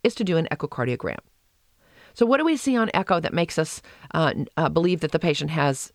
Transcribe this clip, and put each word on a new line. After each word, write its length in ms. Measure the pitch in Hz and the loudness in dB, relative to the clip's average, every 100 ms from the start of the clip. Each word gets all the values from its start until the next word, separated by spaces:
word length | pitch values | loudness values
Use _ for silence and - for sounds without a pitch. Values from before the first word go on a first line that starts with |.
is 100 | 240 | 0
to 100 | - | 0
do 140 | 196 165 | 0 0
an 100 | 160 | 0
echocardiogram. 640 | - 147 - 123 120 - - _ _ _ _ _ _ _ _ - | -4 -6 -4 -4 -2 -6 -8 _ _ _ _ _ _ _ _ -20
So 140 | - 233 | 0 4
what 100 | 277 | 4
do 80 | 311 | 4
we 100 | 302 | 2
see 220 | 269 247 | 0 2
on 140 | 220 | 2
echo 260 | - 185 175 | 0 2 0
that 140 | 160 | 0
makes 240 | - 170 - | 0 0 -2
us, 240 | 160 - - - - | -4 -6 -18 -20 -6
uh, 200 | 160 156 - 143 - | 0 0 0 -4 0
uh, 120 | 160 | 0
believe 300 | 156 180 175 | 2 2 0
that 120 | 165 | -2
the 60 | 165 | 0
patient 320 | 170 147 147 | 0 -2 -2
has 420 | 160 143 131 - | 0 0 -2 -10